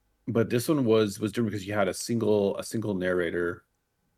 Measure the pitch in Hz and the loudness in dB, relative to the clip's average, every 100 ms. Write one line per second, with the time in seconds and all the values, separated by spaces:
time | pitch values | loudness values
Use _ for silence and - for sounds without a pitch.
0 | _ _ - 117 110 120 117 156 120 110 | _ _ -2 0 2 0 0 2 4 4
1 | 107 98 104 107 117 101 92 104 95 87 | 4 0 -4 -2 -2 -2 -4 -2 0 -2
2 | - 120 107 104 101 - 110 117 107 95 | -4 0 2 2 2 -2 -6 -6 -4 -2
3 | 90 90 85 87 87 87 _ _ _ _ | 0 0 0 -2 -4 -6 _ _ _ _
4 | _ | _